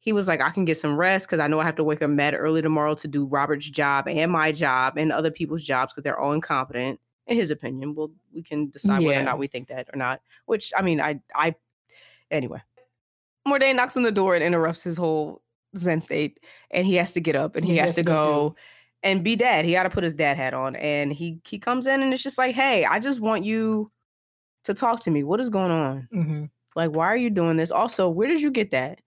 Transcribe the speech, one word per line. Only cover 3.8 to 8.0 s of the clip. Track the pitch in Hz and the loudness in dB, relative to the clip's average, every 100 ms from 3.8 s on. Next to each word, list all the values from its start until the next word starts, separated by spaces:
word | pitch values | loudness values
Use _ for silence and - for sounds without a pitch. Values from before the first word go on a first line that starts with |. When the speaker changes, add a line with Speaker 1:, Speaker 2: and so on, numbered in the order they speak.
| 143 139 139 | 0 0 0
Speaker 1:
and | 151 165 | 0 0
my | 170 156 | 2 0
job | 151 151 127 131 147 | 0 0 2 0 0
and | 156 | 0
other | 127 160 | 0 -2
people's | 156 156 160 | -4 -6 -6
jobs | 147 131 135 | -2 -2 -2
'cause | - | -4
they're | 139 - | -6 -2
all | 143 | -2
incompetent," | 147 - 143 131 120 127 123 _ _ - | -2 -2 -2 -2 -4 -6 -8 _ _ -4
in | 233 | -2
his | 180 | 0
opinion. | 147 131 131 139 | -4 -6 -8 -8
Well, | 151 | -6